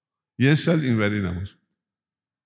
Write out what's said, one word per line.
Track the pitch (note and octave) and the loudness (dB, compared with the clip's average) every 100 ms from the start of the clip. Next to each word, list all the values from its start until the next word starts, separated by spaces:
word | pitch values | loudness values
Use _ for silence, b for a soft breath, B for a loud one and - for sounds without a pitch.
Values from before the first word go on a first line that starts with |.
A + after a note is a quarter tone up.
| _ _ _ - | _ _ _ 0
یه | C3+ | 2
سال | D#3 E3 D#3+ | 2 2 0
این | C3 A2 | 0 0
وری | G#2 G#2 | 0 -2
نماز. | F2+ F2 G2 - _ _ _ _ _ _ _ _ | -4 -6 -10 -16 _ _ _ _ _ _ _ _